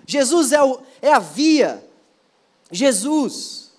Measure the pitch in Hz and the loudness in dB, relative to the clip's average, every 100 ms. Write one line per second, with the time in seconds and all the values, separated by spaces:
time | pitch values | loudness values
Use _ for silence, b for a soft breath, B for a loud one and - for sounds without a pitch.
0 | b 285 254 339 262 294 277 254 B B | b -2 0 2 2 2 2 -2 B B
1 | 269 277 165 170 311 302 175 104 - _ | 2 2 0 -2 2 2 2 -4 -16 _
2 | _ _ _ _ _ _ _ 175 269 214 | _ _ _ _ _ _ _ -2 0 0
3 | 254 311 247 - - - - | -2 -2 -2 -6 -14 -16 -20